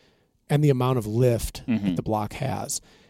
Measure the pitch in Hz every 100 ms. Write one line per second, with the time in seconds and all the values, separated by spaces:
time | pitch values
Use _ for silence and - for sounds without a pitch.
0 | _ _ _ _ - 147 151 127 127 127
1 | 107 113 127 117 - - - 110 101 85
2 | - 107 104 - 131 101 - - - _